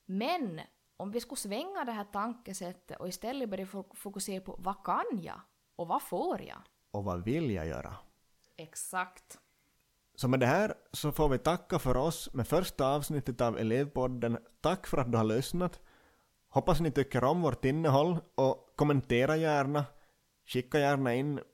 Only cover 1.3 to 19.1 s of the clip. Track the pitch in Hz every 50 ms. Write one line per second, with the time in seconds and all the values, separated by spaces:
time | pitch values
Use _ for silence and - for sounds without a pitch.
1.3 | 277 - - 202 202 240 320 370 - 339 294 247 226 214 202 202 - 202 208 240
2.3 | 233 240 - 196 190 - 185 175 180 - _ - - - - 180 180 - - 226
3.3 | 269 277 254 214 202 185 190 190 196 196 185 - - - - 202 196 196 - -
4.3 | 196 190 190 - - - - 190 196 - - 180 185 269 359 480 285 185 160 -
5.3 | - - - _ _ _ _ _ _ - 170 165 196 277 - - 180 190 285 370
6.3 | 294 - - - - - - _ _ _ _ _ - 104 98 101 90 87 92 110
7.3 | 135 170 165 127 101 90 78 82 67 62 - - - - - - _ _ _ _
8.3 | _ _ _ _ _ - 160 160 - - - - - 185 185 185 - - _ _
9.3 | - - _ _ _ _ _ _ _ _ _ _ _ _ _ _ _ - - 123
10.3 | 131 131 123 120 147 185 214 208 - - _ _ - - - 147 - - 156 139
11.3 | 131 123 - 151 175 175 - - 170 151 - 127 123 123 143 165 160 - - -
12.3 | - 127 110 - 147 170 180 - - - 135 131 139 147 139 - 156 143 - -
13.3 | 117 - 123 117 110 - 113 110 113 131 143 143 - 131 127 127 127 120 117 117
14.3 | 117 - - - _ _ - 156 185 - - - - 143 127 123 117 113 110 110
15.3 | 110 127 139 - - 175 180 170 - - - _ _ _ _ _ _ _ _ _
16.3 | _ _ _ _ - 135 - 185 165 143 165 156 - 143 131 - - 123 120 135
17.3 | 165 180 170 143 127 - - 131 139 160 165 151 131 139 151 180 175 160 - _
18.3 | - - 135 131 - - - _ _ - 147 147 143 135 127 -